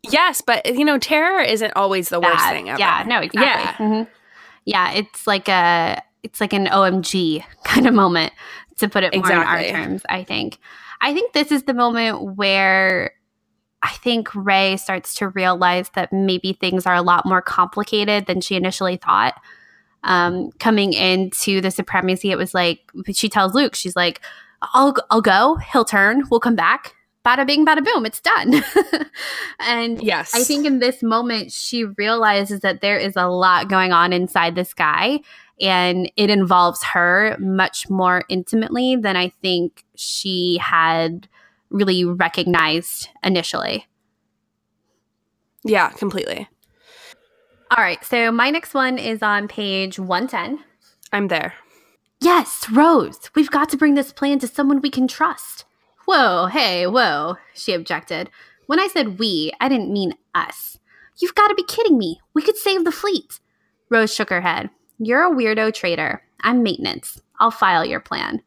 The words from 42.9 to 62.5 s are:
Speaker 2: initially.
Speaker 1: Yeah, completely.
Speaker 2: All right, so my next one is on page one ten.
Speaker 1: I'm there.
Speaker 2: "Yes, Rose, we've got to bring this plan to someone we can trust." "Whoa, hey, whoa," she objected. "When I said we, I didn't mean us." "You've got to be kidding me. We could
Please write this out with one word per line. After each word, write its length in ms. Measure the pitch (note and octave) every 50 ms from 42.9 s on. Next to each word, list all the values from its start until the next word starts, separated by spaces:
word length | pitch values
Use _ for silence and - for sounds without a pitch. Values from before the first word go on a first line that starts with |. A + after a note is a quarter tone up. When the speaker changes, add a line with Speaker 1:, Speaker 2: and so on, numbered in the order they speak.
| - - - - _ - -
Speaker 2:
initially. 640 | F#3 F#3+ F3 E3 - - - - - - - - _ _ _ _ _ _ _ _ _ _ _ _ _ _ _ _ _ _ _ _ _ _ _ _ _ _ _ _ _ _ _ _ _ _ _ _
Speaker 1:
Yeah, 280 | A3 G#3+ G3 F3 -
completely. 580 | - - - G3+ F3+ F#3+ - - - - G3+ - _ _ _ _ _ _ _ _ - - - - - _ _ _ _ _ _ _ _ _ _ _
Speaker 2:
All 140 | B3 A#3 A3
right, 180 | F3+ E3 - -
so 300 | - - A#3+ A#3 A3+ A3+
my 160 | A#3 A#3+ C4+
next 220 | D4 E4 - - -
one 220 | C#4 C4 B3+ B3+ B3
is 240 | - A3+ A3+ G#3+ -
on 240 | G#3+ G#3 G3+ G#3
page 520 | G#3 - - G#3 G3+ F#3+ F#3+ F#3+ F#3+ F#3 -
one 280 | F#3+ F#3 F#3 F3+ A3+
ten. 380 | B3+ - G3+ E3+ G#3 C4+ D4 - _ _ _ _ _ _ _ _ - -
Speaker 1:
I'm 160 | G3+ G3+ F#3+
there. 240 | F3 D#3+ D3 - - - _ _ _ _ _ _ _ _ _ _ _ _
Speaker 2:
"Yes, 460 | - E4+ F4+ F4 C4+ - - - - -
Rose, 600 | A3 B3 D4+ E4 E4 C4+ E3+ - - - - - _
we've 160 | D4+ D#4 C#4+
got 180 | - C#4+ D4 D4+
to 80 | -
bring 180 | C4+ D#4 D4+ C#4+
this 160 | C#4+ C4+ C#4 -
plan 260 | - C#4+ C#4 C#4+ C4+
to 100 | C4+ A#3+
someone 320 | - - C#4+ C#4 C#4+ C#4
we 100 | C4+ C#4+
can 160 | C4+ C4 B3+
trust." 600 | B3 - - D#4 F4 G4 - - - - - - _ _ _ _ _ _ _ _
"Whoa, 400 | - F#4+ D#4 C4 A3 F3+ F3 F3
hey, 400 | F#3 G#3 D4+ C4 G#3 F3+ F3 F3+
whoa," 500 | F3+ G#3 B3+ A#3+ F#3+ D3+ C#3+ D3 E3 F3+ - _ _ _
she 180 | - - - F#3+
objected. 560 | E3+ E3 - F3 D3+ - - E3+ D#3+ F#3 - _ - - _ _ _ _
"When 140 | - C#4+ E4
I 80 | F#4+ G4
said 300 | F4+ E4+ C4+ G#3+ F#3 F#3
we, 320 | A3+ A3 F#3+ D#3+ D3+ D#3 - -
I 80 | - C4+
didn't 240 | C#4 A#3+ G3+ - G3+
mean 220 | G3+ G3 F3 - _ _ _ _
us." 440 | F3 E3 - - - - - - _ _ _ _ _ - _ _ _
"You've 180 | F4 F4+ -
got 100 | - G#4 G#4
to 60 | G#4
be 80 | G4+ F4+
kidding 340 | - - - A#4 G#4+ D#4 B3
me. 220 | G#3 E3 E3 _ _ _ _
We 80 | D4+ D4+
could 140 | -